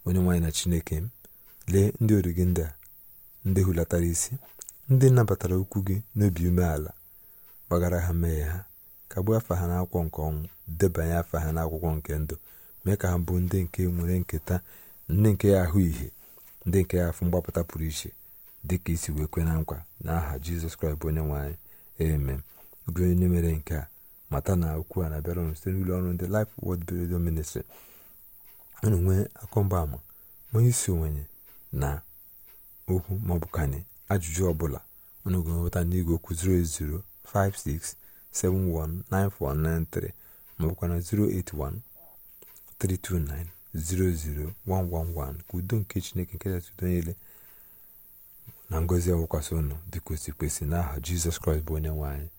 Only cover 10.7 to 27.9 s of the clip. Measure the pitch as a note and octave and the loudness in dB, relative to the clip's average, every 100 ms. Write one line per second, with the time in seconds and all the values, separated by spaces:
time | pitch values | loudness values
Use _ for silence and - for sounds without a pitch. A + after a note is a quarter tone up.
10.7 | D#2+ F#2+ E2 E2 E2+ E2 D#2 D#2 D#2+ D#2+ | 0 2 2 0 0 0 -2 -2 -2 -2
11.7 | D#2+ E2 D#2 - D2+ D2+ D#2 - - - | -2 -2 -2 -4 -4 -4 -6 -14 -20 -20
12.7 | - F#2 G2+ F2+ F2 E2+ F2+ F2+ F#2+ F2 | -6 -2 0 2 0 2 0 2 0 0
13.7 | - F2+ F2 E2+ F2+ F2 D#2+ - F2+ - | -2 0 0 0 0 -2 -6 -2 -4 -4
14.7 | - - - - F2+ G#2+ G2 G2+ G2 F2 | -20 -20 -16 -2 4 4 6 6 6 6
15.7 | F#2+ F2 B1 B1+ - - - - - - | 4 4 2 -6 -12 -20 -20 -20 -8 2
16.7 | F#2+ F2+ F2+ F2 - F2 F2 - F#2 E2+ | 2 2 2 0 0 0 0 0 -4 -4
17.7 | D#2 D#2+ D#2 - - - - - - - | -4 -4 -6 -10 -16 -20 -20 -20 -14 -2
18.7 | F2+ - E2 - D2 D2+ - E2 D#2+ D#2 | -2 0 -2 -2 -4 -2 0 2 0 -2
19.7 | D#2 - - D#2+ E2 D2 C2+ D2+ E2+ E2 | -8 -12 -12 -4 -2 -2 -6 -6 -4 -6
20.7 | - D#2+ D2+ D#2+ D#2 D2+ D2 C#2+ E2 - | -4 -4 -2 -2 -2 -2 -2 -6 -8 -16
21.7 | - - - D#2+ D2+ C2+ C2 - - - | -20 -20 -2 0 2 0 -4 -8 -20 -20
22.7 | - - E2+ F2+ F2+ F2+ F2 E2 D#2 - | -12 -6 2 4 6 4 4 2 0 -2
23.7 | D#2 - - - - - C#2 E2+ F2+ E2 | -6 -6 -16 -20 -20 -4 -4 0 2 2
24.7 | D#2 D#2+ - E2 D2+ D#2+ E2+ E2 D#2+ F#2+ | -2 -4 -4 -2 -2 -4 -2 -4 -4 -4
25.7 | F#2+ F#2 F2+ F2+ F2 F2+ G#2 G#2+ - - | -2 -2 0 -2 -2 -2 -2 -2 -4 -4
26.7 | F2 E2+ F2 F2 F2 E2+ D#2+ D#2+ - - | -4 -4 -4 -2 0 0 -2 -4 -10 -12
27.7 | - - | -20 -20